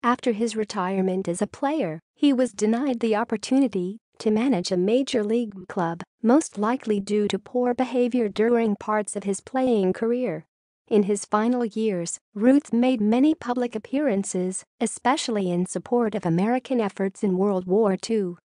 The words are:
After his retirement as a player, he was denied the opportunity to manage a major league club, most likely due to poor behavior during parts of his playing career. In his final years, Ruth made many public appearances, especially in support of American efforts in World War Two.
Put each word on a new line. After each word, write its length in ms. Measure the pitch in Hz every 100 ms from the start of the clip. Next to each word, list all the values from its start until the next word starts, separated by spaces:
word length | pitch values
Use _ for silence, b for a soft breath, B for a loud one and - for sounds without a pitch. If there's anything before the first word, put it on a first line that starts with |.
After 300 | 240 247 -
his 240 | 208 233 214
retirement 720 | 214 214 180 196 190 185 190
as 160 | 175
a 40 | 208
player, 520 | - 277 311 196 160 _ _
he 180 | 294
was 180 | 254 254
denied 500 | - 214 226 285 240
the 140 | 233 208
opportunity 840 | 233 214 - 262 269 190 180 220 _ _
to 140 | 220
manage 400 | 214 254 208 180
a 60 | 180
major 460 | 185 240 269 247
league 440 | 208 233 233 190 185
club, 340 | - 165 170 - _
most 340 | 220 269 - -
likely 420 | 208 254 - 208
due 280 | 196 208 208
to 100 | 196
poor 380 | - 247 247 240
behavior 520 | 254 247 247 247 220
during 480 | 196 220 240 226 202
parts 400 | - 214 208 208
of 100 | 196
his 160 | 196
playing 520 | - 262 262 226 185
career. 520 | 190 226 240 247 160 - _ _ _ _
In 160 | 220
his 220 | 202 208 -
final 380 | 208 226 247
years, 540 | 240 214 220 185 170 - _
Ruth 400 | 208 226 277 -
made 260 | 233 254 262
many 360 | 208 233 285 320
public 400 | - 247 240 247
appearances, 880 | - 277 294 196 196 185 185 185 - _
especially 720 | 226 - 240 269 - 214 185
in 160 | 175 180
support 480 | 185 - 240 233 208
of 100 | 180
American 560 | 165 202 254 - 254
efforts 420 | 208 - 196 -
in 140 | 208 180
World 300 | 202 190 180
War 280 | 190 220 190
Two. 440 | - 226 185 175